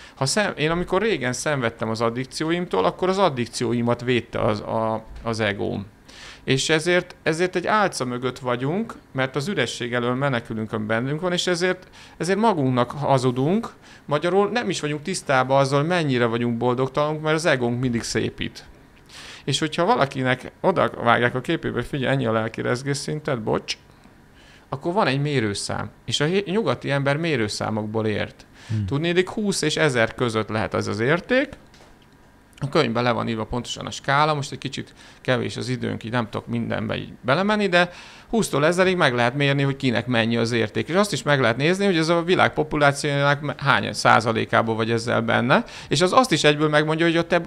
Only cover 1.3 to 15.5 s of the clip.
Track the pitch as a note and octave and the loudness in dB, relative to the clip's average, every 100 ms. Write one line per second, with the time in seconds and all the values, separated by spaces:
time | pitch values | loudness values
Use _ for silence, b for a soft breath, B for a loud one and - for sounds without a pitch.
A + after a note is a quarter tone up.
1.3 | B2 D#3+ C#3+ A#2 - A2+ A2 A#2 A#2+ C3 | -2 -2 0 -2 -2 -4 0 -2 -2 -6
2.3 | - D#3 E3+ F3+ F#3 F3+ - F#3 F#3+ F#3 | -4 -2 -2 0 0 0 0 0 2 2
3.3 | B2+ A#2 - A#2 A#2+ A#2+ A#2+ B2+ A#2+ - | 0 -4 -2 -2 0 0 0 0 0 -2
4.3 | A2 A2 G#2 - A2+ A2 A2 - - A#2 | -2 -2 -2 -4 -2 -2 -4 -8 -10 -6
5.3 | A2 G#2+ G2+ G2 G2 G2 - - B B | -2 0 0 -4 -4 -8 -16 -20 B B
6.3 | B - C3+ - D#3+ E3 F3+ F3+ - - | B 0 0 2 2 2 0 0 -4 -2
7.3 | D#3+ F3+ F3+ F3 G#3+ F#3+ - B2+ B2 B2 | 0 0 0 0 2 2 -2 -4 -4 -4
8.3 | B2 B2 B2 C3 F#3 A3+ - - C3 C3+ | -4 -2 -2 0 -2 -4 -10 -8 -4 -2
9.3 | D3 D3+ G3 A#2+ - A#2+ B2 A#2+ B2+ C#3+ | -2 -2 -2 -2 -4 -4 -2 0 0 0
10.3 | A#2+ A#2 A2 A2 A2 G#2+ A2+ C3 D#3 F3+ | -2 -4 -6 -4 -4 -2 -2 -2 -2 -2
11.3 | F3 F3+ E3+ F3+ F3+ - B B B D#3+ | -2 0 0 0 -2 -6 B B B -2
12.3 | G3 A3+ F3 C3 B2 B2 D3 C#3+ C3+ B2+ | 2 2 2 2 2 0 -2 2 4 2
13.3 | B2 C#3+ F#3+ B2+ - B B - D3 E3+ | 2 2 0 -2 -12 B B -4 -2 2
14.3 | F#3+ G3+ A#3 G#3 D3+ D3+ D3 D3 F3+ - | 2 2 0 -2 -2 -4 -4 -6 -6 0
15.3 | C3+ B2+ | 2 4